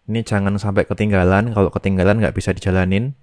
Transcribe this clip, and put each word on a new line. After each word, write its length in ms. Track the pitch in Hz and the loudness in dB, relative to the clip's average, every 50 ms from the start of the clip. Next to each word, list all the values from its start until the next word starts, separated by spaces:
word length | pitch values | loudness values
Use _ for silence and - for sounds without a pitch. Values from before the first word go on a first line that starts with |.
| _ - | _ -6
Ini 160 | 107 117 113 | -4 -4 -4
jangan 320 | - - 101 98 101 101 104 | -2 -2 0 0 0 -2 -2
sampai 320 | - 104 101 98 95 - | -2 -2 0 0 0 0
ketinggalan. 640 | 104 - 107 107 104 95 90 90 95 98 107 120 113 | 0 -2 -2 0 2 2 4 4 4 2 2 0 0
Kalau 160 | 107 98 87 | 0 0 0
ketinggalan 480 | - - - 98 98 92 90 95 104 113 | 0 -2 -2 -2 0 2 2 2 2 2
nggak 160 | 110 76 - | 0 -2 -2
bisa 240 | - 90 - 120 - | -2 -2 -4 -4 -2
dijalanin. 560 | - 101 90 95 92 92 98 98 117 135 139 _ | -2 0 0 2 2 2 0 0 -2 -4 -6 _